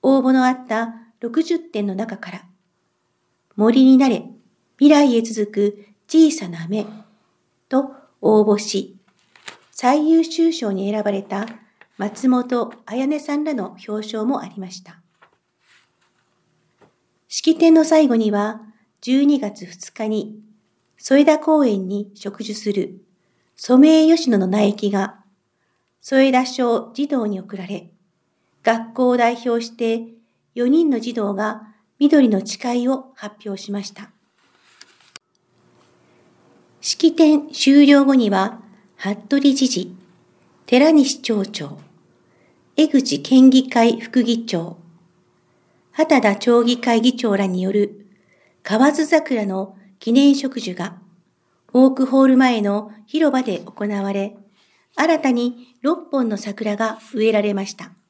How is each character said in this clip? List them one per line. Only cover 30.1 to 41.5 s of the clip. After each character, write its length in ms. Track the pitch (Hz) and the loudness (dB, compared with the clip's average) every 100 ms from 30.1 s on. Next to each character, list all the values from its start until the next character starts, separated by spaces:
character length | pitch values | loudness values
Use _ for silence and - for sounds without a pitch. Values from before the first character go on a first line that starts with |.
| - _ _ _ | -20 _ _ _
四 160 | - 247 | -4 0
人 200 | 311 330 | 2 2
の 100 | 240 | -2
児 140 | 226 | -4
童 180 | 233 202 | -6 -6
が 300 | 196 208 214 - _ _ _ | -4 -6 -8 -16 _ _ _
緑 300 | 285 302 254 | 2 4 4
の 160 | 196 - | 0 -4
誓 300 | - 247 240 | -10 -6 -4
い 120 | 247 | -2
を 240 | 269 - | -4 -8
発 340 | _ 208 - 214 | _ -18 -16 -14
表 100 | 196 | -14
し 140 | - | -10
ま 100 | 202 | -10
し 80 | 196 | -10
た。 200 | - 214 _ _ _ _ _ _ _ - _ _ - _ _ _ _ _ _ _ _ _ _ _ _ _ _ _ _ | -18 -20 _ _ _ _ _ _ _ -20 _ _ -20 _ _ _ _ _ _ _ _ _ _ _ _ _ _ _ _
式 320 | - - 330 | -10 0 0
典 340 | 330 311 302 294 | 4 4 2 -2
終 340 | - 269 277 285 | -4 4 6 6
了 180 | 285 | 6
後 100 | 277 | 4
に 140 | 269 214 | 2 2
は、 320 | 190 196 - - _ _ _ | 0 -4 -6 -20 _ _ _
服 440 | 190 202 - 277 | -8 -8 -4 2
部 140 | 277 | 2
知 120 | 269 254 | 2 -2
事、 300 | 180 - - _ _ _ _ _ _ - | -4 -10 -16 _ _ _ _ _ _ -2
寺 240 | 247 302 | 2 4
西 320 | 311 269 - | 4 2 -2
町 240 | - 214 | -6 -4
長、 320 | 190 | -4